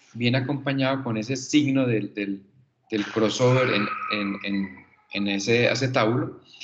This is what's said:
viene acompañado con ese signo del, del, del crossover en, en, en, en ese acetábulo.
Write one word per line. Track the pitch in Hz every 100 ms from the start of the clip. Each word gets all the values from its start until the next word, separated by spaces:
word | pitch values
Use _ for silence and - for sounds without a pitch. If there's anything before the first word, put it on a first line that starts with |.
| _
viene | 117 120 131
acompañado | 127 139 143 135 131 135
con | 127 107
ese | 107 131
signo | - 151 135 135 123
del, | 110 101
del, | - 101 98 - _ _ _ _
del | 110 101
crossover | 113 110 104 127 127 127
en, | 101 101 - -
en, | 107 101 98
en, | 101 98 95 - - _ _
en | 98 101
ese | 98 101 117 117
acetábulo. | 120 131 127 110 123 - - - -